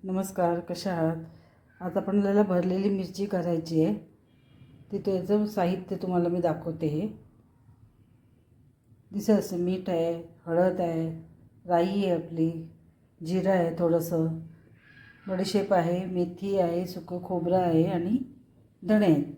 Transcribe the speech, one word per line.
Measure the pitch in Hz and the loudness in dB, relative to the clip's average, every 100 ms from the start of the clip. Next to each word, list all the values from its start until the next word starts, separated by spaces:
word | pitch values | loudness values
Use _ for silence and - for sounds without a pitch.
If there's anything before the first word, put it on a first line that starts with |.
नमस्कार, | 190 185 190 - 175 170 | -2 -4 -2 0 0 0
कशा | 170 175 196 | -4 -6 -4
आहात? | 170 160 165 165 - - _ _ _ | 0 0 0 -8 -18 -20 _ _ _
आज | 180 190 | -4 -4
आपल्याला | 190 202 202 208 | 0 2 4 4
भरलेली | 202 180 180 185 202 | 4 2 2 0 0
मिरची | 196 180 - 202 | 0 -4 -6 -2
करायची | 185 170 165 165 160 | -2 0 -2 0 2
आहे. | 160 208 - _ _ _ _ - - - - | 2 0 -8 _ _ _ _ -20 -20 -20 -10
तिथे | 202 196 | -6 -2
याचं | 185 185 208 208 | -2 0 0 0
साहित्य | 208 175 185 - 185 | 0 0 0 -4 -6
तुम्हाला | 185 180 175 | -2 0 2
मी | 175 | 2
दाखवते. | 170 156 170 160 156 | 0 -2 -6 -2 -2
हे | 156 214 - - _ _ _ - - - _ _ _ _ _ _ _ _ _ _ _ _ | -2 -4 -8 -20 _ _ _ -20 -20 -20 _ _ _ _ _ _ _ _ _ _ _ _
दिसत | 202 214 | -6 2
असेल, | 202 - 175 | 2 2 -2
मीठ | 180 185 - | -2 -2 -2
आहे, | 170 165 170 - - 170 | 0 0 -4 -10 -16 -2
हळद | 165 185 185 | 2 2 2
आहे, | 170 165 160 165 - - - - 175 | -2 -2 -4 -6 -14 -20 -20 -20 0
राई | 170 180 | 2 2
आहे | 202 190 | 0 0
आपली, | 165 165 165 165 165 - - _ _ _ _ | 0 -2 -2 0 -2 -12 -18 _ _ _ _
जिरं | 165 185 185 | -4 0 2
आहे | 185 170 165 | 2 2 2
थोडंसं, | 170 165 165 170 160 160 - - - - _ - - - - | 2 2 2 0 0 -4 -10 -20 -20 -20 _ -20 -20 -18 -6
बडीशेप | 185 196 202 196 | -4 0 0 2
आहे, | 185 170 180 185 | 2 2 0 -2
मेथी | 180 175 - 196 196 | -2 -2 -4 -2 2
आहे, | 170 170 180 | 2 0 -4
सुकं | 185 - 180 | -8 -10 -10
खोबरं | - 180 170 185 | -4 -2 2 2
आहे | 175 160 175 | 4 4 4
आणि | 180 175 247 - - _ _ _ _ | 0 0 -2 -2 -14 _ _ _ _
धणे | 180 214 202 | 2 4 6
आहेत. | 147 - | 4 2